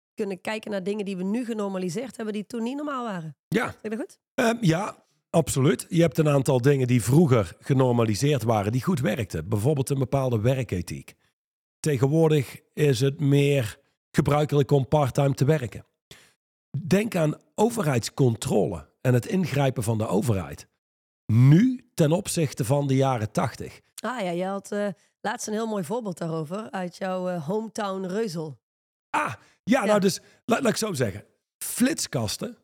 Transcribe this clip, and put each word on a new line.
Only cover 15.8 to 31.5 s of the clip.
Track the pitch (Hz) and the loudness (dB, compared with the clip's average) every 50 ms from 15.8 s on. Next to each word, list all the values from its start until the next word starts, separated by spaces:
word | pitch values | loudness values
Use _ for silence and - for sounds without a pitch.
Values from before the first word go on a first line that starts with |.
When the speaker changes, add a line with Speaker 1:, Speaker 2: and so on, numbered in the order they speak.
| - _ _ _ _ - - - _ _ _ _ _ _ _ _ _ _ - 135 - | -16 _ _ _ _ -20 -20 -20 _ _ _ _ _ _ _ _ _ _ -8 -6 -2
Speaker 2:
Denk | 147 185 202 220 214 - | 0 2 2 0 0 0
aan | 175 156 151 151 - _ _ _ | 0 0 0 -2 -4 _ _ _
overheidscontrole | - 214 240 233 226 165 151 131 117 - - - - 139 123 110 - - 135 190 214 - - 85 80 - _ _ _ | 0 0 0 2 0 -2 0 0 0 -2 -2 0 2 2 2 2 0 -2 0 0 2 0 0 -2 -8 -12 _ _ _
en | - 131 123 | 0 2 2
het | 120 - | 2 2
ingrijpen | - - 185 175 - 143 143 139 135 120 131 98 | 0 -2 0 0 0 0 0 0 0 0 -2 -2
van | 113 113 104 | -2 -2 -2
de | 107 | -2
overheid. | - - 202 196 120 101 95 82 - - - - _ _ _ _ _ _ _ _ _ _ _ _ - 107 | 0 0 0 0 0 0 -2 -2 -8 -12 -16 -20 _ _ _ _ _ _ _ _ _ _ _ _ 2 4
Nu | 117 127 139 151 180 240 262 254 254 - _ - | 6 8 8 8 8 6 4 0 -2 -10 _ -2
ten | - 160 143 165 | 0 2 2 2
opzichte | 196 - - - 165 156 - - - 123 | 0 -2 -4 -2 -2 -2 -2 -2 -4 -2
van | 101 143 143 143 | 0 0 0 0
de | 135 131 | 2 2
jaren | 131 135 135 127 110 107 - - | 2 2 2 0 -2 -4 -4 -2
tachtig. | - - - - - - - - - _ _ - - | -2 -4 -4 -4 -8 -14 -14 -16 -20 _ _ -16 -10
Speaker 1:
Ah | - 220 254 247 | -8 -8 -6 -4
ja, | 190 180 170 | -4 -4 -4
jij | 175 185 | -4 -4
had, | 190 196 196 - - 214 | -4 -6 -8 -8 -8 -6
eh, | 202 208 202 - _ _ _ _ _ | -4 -4 -4 -6 _ _ _ _ _
laatst | - 202 240 - - | -8 -6 -6 -6 -6
een | 220 214 | -6 -4
heel | 220 226 | -4 -4
mooi | 220 214 202 165 | -4 -4 -4 -4
voorbeeld | 131 214 254 220 196 170 - | -4 -4 -6 -6 -6 -8 -6
daarover | 170 165 160 160 156 143 185 214 220 - | -6 -6 -4 -6 -6 -6 -8 -10 -10 -8
uit | - 190 180 175 - | -8 -8 -8 -8 -8
jouw, | - 196 185 185 185 180 180 | -8 -6 -6 -4 -4 -4 -4
eh, | 180 170 139 | -6 -6 -6
hometown | 151 208 214 226 214 - 226 208 196 190 190 190 | -4 -4 -4 -6 -6 -8 -8 -6 -6 -6 -6 -6
Reuzel. | 175 185 220 233 202 156 170 156 156 127 _ _ _ _ _ _ _ _ _ _ _ | -6 -4 -4 -4 -6 -6 -8 -10 -10 -12 _ _ _ _ _ _ _ _ _ _ _
Speaker 2:
Ah, | - - - - 110 - _ _ _ _ - | -4 -4 -4 -4 -6 -12 _ _ _ _ 0
ja, | 175 254 269 | 0 2 2
Speaker 1:
Ja. | 233 | 4
Speaker 2:
nou | 220 208 208 | 4 2 4
dus, | 185 190 - - _ _ _ _ _ | 4 2 0 -2 _ _ _ _ _
la-, | - 220 - | -2 -2 0
laat | 277 220 | 2 0
ik | - | 0
zo | - 220 214 170 | 0 -2 -4 -2
zeggen. | 120 123 101 90 104 - _ _ _ _ _ | -2 -2 -2 -4 -8 -14 _ _ _ _ _